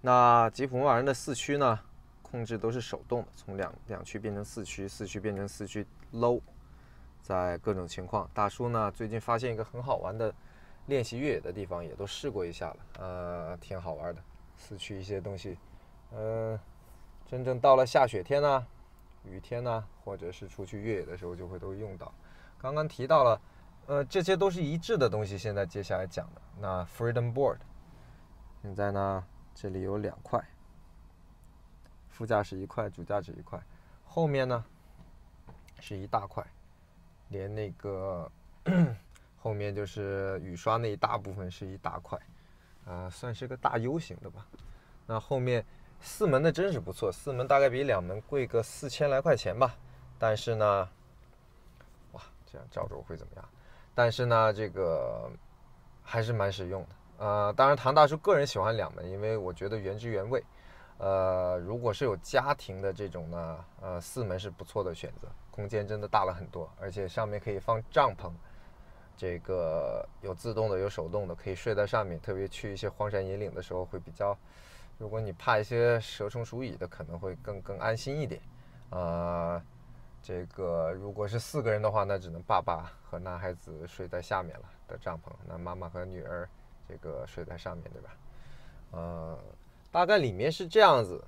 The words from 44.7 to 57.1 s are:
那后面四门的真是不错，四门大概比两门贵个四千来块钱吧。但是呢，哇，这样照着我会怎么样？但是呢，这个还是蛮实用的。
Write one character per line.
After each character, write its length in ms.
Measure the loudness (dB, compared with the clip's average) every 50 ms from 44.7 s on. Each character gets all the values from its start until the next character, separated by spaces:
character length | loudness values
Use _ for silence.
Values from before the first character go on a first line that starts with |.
| -18 -18 -20 -20 -20 -20 -8
那 140 | -4 -4 -4
后 180 | -2 0 0 0
面 260 | 2 2 2 2 0 -2 -12 -20 -20 -20 -20 -18
四 260 | -14 -14 -2 2 4
门 160 | 6 6 8 6
的 80 | 6
真 220 | 4 4 2 2 2
是 80 | 0
不 120 | -2 -4 -4
错， 200 | 0 0 0 0
四 200 | -2 -4 -4 -2
门 140 | -2 2
大 140 | 6 6 8
概 80 | 8 6
比 160 | 6 4 2
两 180 | 4 4 2 2
门 180 | -2 -4 -6 -6
贵 240 | -2 0 0 0
个 160 | 2 2 2 2
四 280 | 2 -6 -8 -8 -6
千 180 | 0 2 2 4
来 120 | 4 4
块 160 | 6 6 4
钱 200 | 4 4 -2 2
吧。 200 | 4 2 2 2 -4 -16 -18 -18 -18 -18 -18 -6 2
但 180 | 2 2 4
是 180 | 2 0 0 2
呢， 320 | 4 6 6 6 4 2 0 -6 -18 -20 -20 -20 -20 -20 -20 -20 -20 -20 -20 -20 -20 -20 -20 -20 -20 -20 -20 -20 -20 -20 -18 -16
哇， 100 | -16 -16 -16 -20 -20 -20 -18
这 80 | -18 -16
样 80 | -16 -10
照 180 | -6 -6 -4 -4
着 80 | -6
我 60 | -10 -10
会 140 | -10 -10
怎 100 | -12 -12
么 80 | -14 -14
样？ 80 | -16 -18 -18 -20 -20 -20 -20 -20 -20 -20 -8 2
但 160 | 4 4 4
是 140 | 4 2 2
呢， 280 | 6 6 8 8 6 6
这 160 | 4 -2 -4
个 600 | 0 0 2 2 4 2 2 0 -4 -4 -6 -8 -10 -14 -18 -20 -20 -20 -20 -20 -20 -20 -20 -20 -20 -20 -14
还 200 | -4 -2 -2 0
是 100 | 0 2
蛮 180 | 2 2 0
实 180 | 0 -2 -4 -4
用 140 | -4 -6 -6
的。 60 | -10 -14 -20 -20 -20